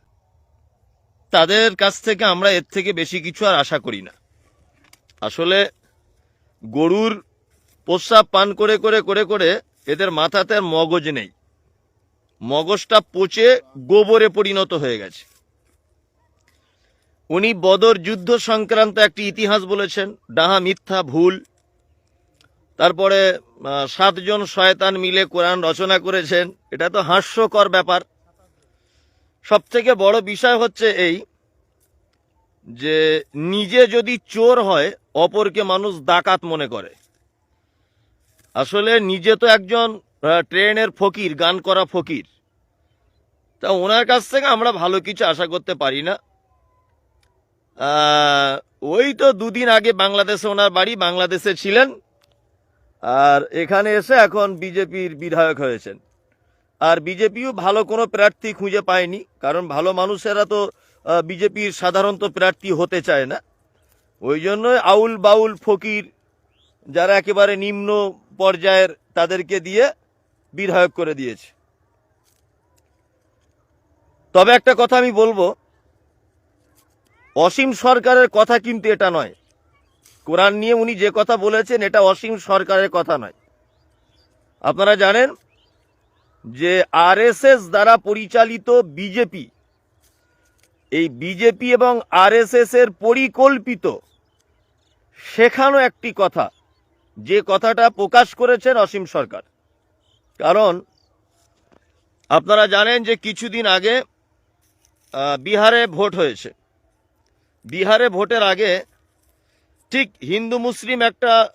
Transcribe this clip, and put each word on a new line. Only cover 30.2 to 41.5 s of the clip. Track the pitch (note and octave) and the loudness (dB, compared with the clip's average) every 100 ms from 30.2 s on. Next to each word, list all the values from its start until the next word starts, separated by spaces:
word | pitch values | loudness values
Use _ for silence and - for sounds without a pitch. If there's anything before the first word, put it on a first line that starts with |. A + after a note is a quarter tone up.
বিষয় | F#3+ G3+ B3 A#3+ | -2 -2 0 2
হচ্ছে | A#3+ - A3 | -2 -2 -2
এই | F#3 F3 E3 - _ _ _ _ _ _ _ _ _ _ _ _ _ - | 0 -2 -2 -8 _ _ _ _ _ _ _ _ _ _ _ _ _ -20
যে | A#2 D3 D#3 D#3 D#3 - | -10 -4 0 0 0 -6
নিজে | C#3+ E3 G3+ G3 B3 A#3+ | -10 -6 -6 0 2 4
যদি | A#3 A3 A#3+ - | 2 -2 -6 -8
চোর | G#3+ A#3 B3 | 0 2 4
হয়, | G3 E3 D#3+ - _ | 2 0 0 -6 _
অপরকে | D3+ E3+ G3+ G3+ E3+ | -2 0 0 -2 -2
মানুষ | F#3+ F#3 G#3 E3+ | -2 -2 -4 -6
ডাকাত | C3 F3 F#3+ F#3 | 0 0 0 -2
মনে | E3+ D#3 C3+ | -4 -8 -8
করে। | A2 F#2 _ _ _ _ _ _ _ _ _ _ _ _ _ _ _ _ | -10 -14 _ _ _ _ _ _ _ _ _ _ _ _ _ _ _ _
আসলে | - C3+ G3+ G#3+ A#3 | -6 -4 -2 2 2
নিজে | F#3+ F#3+ E3+ A3 | 0 -2 0 2
তো | A#3 | 4
একজন, | A3 F#3 A#3 A3+ A3 | 4 2 -2 -2 -6
আহ, | _ _ D3+ E3+ | _ _ 0 0
ট্রেনের | - F3 G#3 G#3+ A3 | 0 0 0 0 -2
ফকির, | - G3 G#3+ F#3 | -2 -4 -2 -8
গান | D3 E3+ | -2 -2